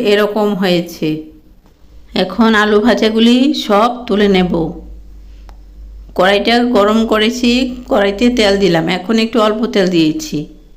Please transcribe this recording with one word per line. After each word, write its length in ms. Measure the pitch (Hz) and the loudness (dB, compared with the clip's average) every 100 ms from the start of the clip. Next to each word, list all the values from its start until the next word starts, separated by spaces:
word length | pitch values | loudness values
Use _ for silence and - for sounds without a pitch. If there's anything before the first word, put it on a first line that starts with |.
| 208 | 2
এরকম 380 | 208 202 220 208 190 | 2 2 0 -2 0
হয়েছে। 540 | 190 175 175 - 156 156 - - - - _ _ - - - - | 0 0 -2 -6 -4 -4 -8 -20 -20 -20 _ _ -20 -20 -8 -6
এখন 260 | 180 - 226 220 | -4 0 2 2
আলু 220 | 208 214 | 2 2
ভাজাগুলি 560 | 240 247 220 220 233 254 277 - - | 2 2 0 2 4 4 2 -2 0
সব 240 | 202 226 - - | 2 2 -2 -4
তুলে 220 | 202 202 | 0 2
নেব। 240 | 190 175 175 160 - - - - - - - - - - - - - - - | 2 0 -2 -4 -8 -16 -18 -20 -20 -20 -20 -20 -20 -20 -20 -20 -20 -8 0
কড়াইটা 400 | 185 202 233 240 247 | 2 2 2 0 2
গরম 300 | 208 202 220 220 | 2 2 2 2
করেছি, 460 | 214 214 247 240 247 262 - - | 0 0 0 0 0 -2 -6 -4
কড়াইতে 380 | 226 202 202 240 240 | 0 0 0 0 2
তেল 180 | 208 196 | 2 2
দিলাম। 260 | 196 165 165 | 2 2 0
এখন 260 | 180 208 220 | -4 -2 -2
একটু 180 | 220 233 | 0 0
অল্প 200 | 214 220 233 | 0 0 -2
তেল 160 | 208 185 | 0 2
দিয়েছি, 480 | 175 156 156 - 151 151 - - | 2 2 0 -6 -8 -8 -14 -20